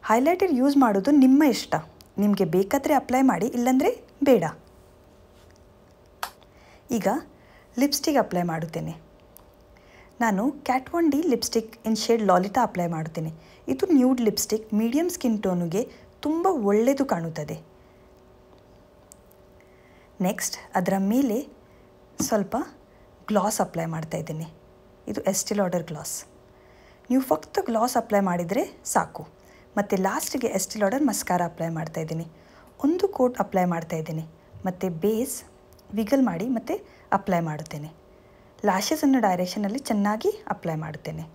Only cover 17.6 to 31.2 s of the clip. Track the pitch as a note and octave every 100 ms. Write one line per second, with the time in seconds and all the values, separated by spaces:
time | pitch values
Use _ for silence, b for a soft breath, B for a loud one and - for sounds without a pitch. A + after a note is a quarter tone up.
17.6 | - b b b b b - - - -
18.6 | _ - - _ _ - - - - -
19.6 | b b b b b _ F#3 - - -
20.6 | - F#3+ F#3 F#3+ G3 A#3+ C#4 G#3+ D4 -
21.6 | b b b - - - - A3 F#3+ A#3
22.6 | E4 - - b b b - G#3 G3+ A3
23.6 | G3 E3+ E3 D#3+ D#3+ - D#3 D#3 D#3+ -
24.6 | - - - - - G#3 - G3 - G#3
25.6 | F#3 F3 D#3+ D3+ D#3+ - - - - b
26.6 | b b b b b B3+ C4 D#4 - -
27.6 | F#4+ A3+ B3 B3+ A#3 G3+ F#3+ F3 E3+ G#3
28.6 | F#4 - - - E3 - D#3 - b b
29.6 | b - G3+ G3 F#3+ B3+ - C#4+ A#3 G3
30.6 | - G#3+ G3 B3+ D4 G3+